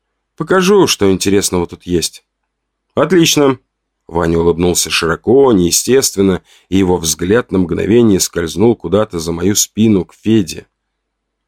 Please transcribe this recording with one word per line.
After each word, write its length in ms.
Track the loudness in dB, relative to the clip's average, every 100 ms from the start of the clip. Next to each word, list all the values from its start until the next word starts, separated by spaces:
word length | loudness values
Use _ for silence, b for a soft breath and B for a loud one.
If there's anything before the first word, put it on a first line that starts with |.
| _ _ _ -12
«Покажу, 520 | -2 0 2 2 2
что 240 | 2 0
интересного 540 | 0 0 0 0 -4 -6
тут 180 | -10
есть». 400 | -4 -4 -4 -12 _ _ _ _ _ _ _ -2
«Отлично». 640 | 0 2 2 2 0 0 _ _ _ _ -8
Ваня 320 | -4 -2 0
улыбнулся 520 | 0 0 0 -2 -4
широко, 600 | -4 -4 -4 2 4 4
неестественно, 880 | 4 2 -2 0 0 0 0 0 -2 b b b
и 100 | 0
его 200 | 2 0
взгляд 540 | -2 -4 0 0 0
на 80 | -2
мгновение 600 | -2 -2 0 2 4 2
скользнул 560 | 0 -4 -6 0 0 0
куда-то 420 | -2 -2 -2 -4
за 140 | -6
мою 240 | -4 -2 -2
спину 480 | -4 0 2 2
к 100 | -2
Феде. 540 | _ -2 0 -2 -8 -18 _ _ _ _ _ _ _